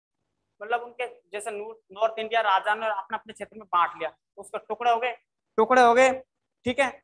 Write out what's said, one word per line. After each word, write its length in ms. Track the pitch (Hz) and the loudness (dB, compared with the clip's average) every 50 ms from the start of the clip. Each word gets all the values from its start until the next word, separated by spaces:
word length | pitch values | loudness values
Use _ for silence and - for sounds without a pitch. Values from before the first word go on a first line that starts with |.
| _ _ _ _ _ _ _ _ _ _ _ _ | _ _ _ _ _ _ _ _ _ _ _ _
मतलब 200 | 208 220 240 240 | -6 -6 -6 -6
उनके 240 | 240 240 240 - 247 240 - - _ _ | -6 -8 -10 -10 -10 -10 -12 -16 _ _
जैसे 180 | 202 208 208 226 | -12 -12 -10 -10
नॉर्थ, 280 | 208 208 208 226 226 - _ _ | -10 -10 -10 -12 -16 -20 _ _
North 260 | 190 202 220 220 220 226 | -4 -2 -2 -2 -2 -4
India 220 | 220 214 226 226 | -6 -2 -2 0
राजा 320 | 214 208 190 190 190 208 214 | 2 2 0 2 0 -2 -2
ने 120 | 220 226 220 | -2 -2 -4
अपने 280 | 208 196 - - 220 | -4 -6 -6 -8 -10
अपने 160 | 208 - 220 | -10 -10 -14
क्षेत्र 260 | 214 - 202 - - 220 | -16 -16 -16 -16 -16 -20
में 80 | 214 | -8
बांट 240 | - - 175 170 156 - 160 | -2 0 0 0 0 -2 -6
लिया, 160 | 160 151 - _ _ _ _ | -8 -8 -8 _ _ _ _
उसके 220 | 196 196 - - 208 | -20 -12 -10 -10 -10
टुकड़े 320 | - - 214 - 240 240 | -8 -8 -8 -2 0 0
हो 80 | 233 226 | 2 2
गए, 120 | 247 247 220 - _ _ _ _ _ _ _ 220 | 0 -4 -6 -8 _ _ _ _ _ _ _ 0
टुकड़े 240 | 220 220 254 254 | 2 4 6 6
हो 100 | 247 233 233 | 8 8 8
गए, 160 | 254 262 262 262 262 - _ _ _ _ _ _ _ - | 6 6 4 2 0 -8 _ _ _ _ _ _ _ -6
ठीक 120 | 240 247 277 | -4 -2 0
है। 100 | 269 240 - - | -2 -2 -4 -8